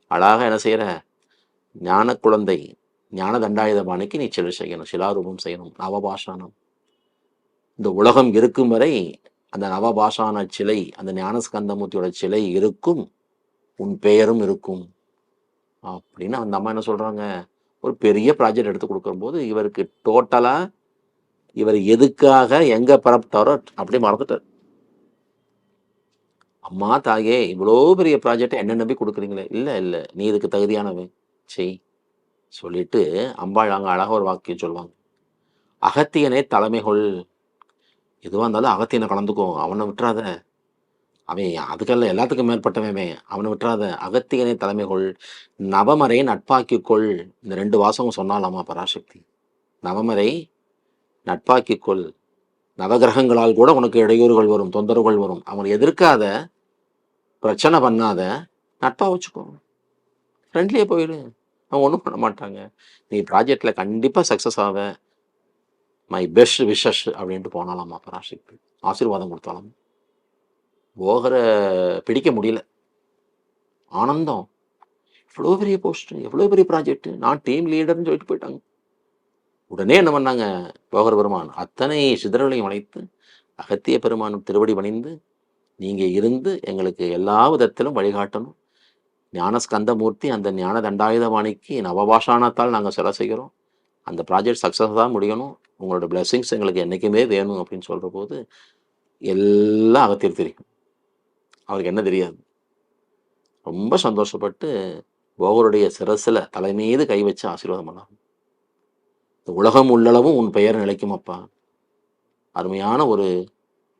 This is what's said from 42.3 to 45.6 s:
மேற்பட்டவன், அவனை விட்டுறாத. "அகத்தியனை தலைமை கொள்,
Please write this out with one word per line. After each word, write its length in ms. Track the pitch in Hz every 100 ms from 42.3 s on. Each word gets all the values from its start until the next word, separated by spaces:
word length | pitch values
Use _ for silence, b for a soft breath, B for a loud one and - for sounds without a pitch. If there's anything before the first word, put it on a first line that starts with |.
| 123 120
மேற்பட்டவன், 520 | 117 120 101 107 98 90 78 -
அவனை 220 | 101 107
விட்டுறாத. 340 | 104 117 113 104 85
"அகத்தியனை 540 | 101 120 127 131 120 117
தலைமை 280 | 101 101 98
கொள், 200 | 95 95 92 B B B -